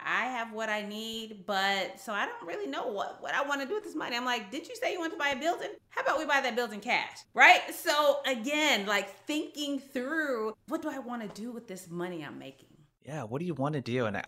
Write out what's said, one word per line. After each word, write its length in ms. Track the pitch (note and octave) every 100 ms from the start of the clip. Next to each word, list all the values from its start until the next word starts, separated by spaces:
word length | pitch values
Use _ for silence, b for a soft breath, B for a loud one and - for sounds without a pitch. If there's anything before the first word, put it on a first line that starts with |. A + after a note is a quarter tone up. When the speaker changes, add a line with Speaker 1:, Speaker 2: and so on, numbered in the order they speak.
Speaker 1:
I 220 | D3 F3+ A#3
have 260 | B3+ A3+
what 140 | A3 A3
I 140 | G#3+
need, 640 | G3+ G#3 A3 A3+ A3 G#3+ F3+
but 540 | G3 G3 G3 F3+ -
so 120 | -
I 140 | G3+ C4+
don't 220 | A#4+ E4+
really 180 | G4+ G4
know 220 | D4 -
what, 340 | F#3+ - -
what 140 | - D#3+
I 80 | C#4
wanna 200 | C#4+ C4
do 80 | G#4
with 80 |
this 100 | F4
money." 220 | D4 C4+ A#3+
I'm 100 | B3+
like, 240 | A#3+ G3
"Didn't 180 | C4 E4+
you 80 | A#4
say 180 | -
you 60 | F#4
want 140 | D#4+
to 60 | D#4+
buy 100 | C#4+
a 100 | C4
building? 300 | D#4 F4+ F#4+ - _
How 120 | -
about 160 | C5 D#4
we 80 | D4+
buy 160 | C#4
that 140 | C4 A3+
building 240 | A#3+ G#3
cash?" 400 | B3 F#3 A#2 - - -
Right? 260 | D4 F4+ -
So 500 | - - D4 D4 C#4 C4
again, 640 | B3+ A3+ D4+ D4+ A#3 G3+
like, 220 | G3+ G3 - -
thinking 500 | D4+ - - D4 C#4
through, 800 | - C4 B3+ D#4+ D4 A#3+ A3 A3 -
what 120 | D#4
do 80 | D4+
I 80 | C4+
wanna 300 | A#3+ A#3+ G#3+
do 240 | - A#3
with 160 | A#3 A#3+
this 200 | F#3 F3
money 380 | E3+ F3+ F3 C#3+
I'm 140 | B2+
making? 300 | C3+ C3+ - - _ _ B2
Speaker 2:
Yeah, 200 | D3+ A2
what 120 | C3
do 80 | F3+
you 80 |
wanna 280 | D3 C#3 D3+
do? 260 | A2+ B2 A2+
And 100 |
I, 60 | G2+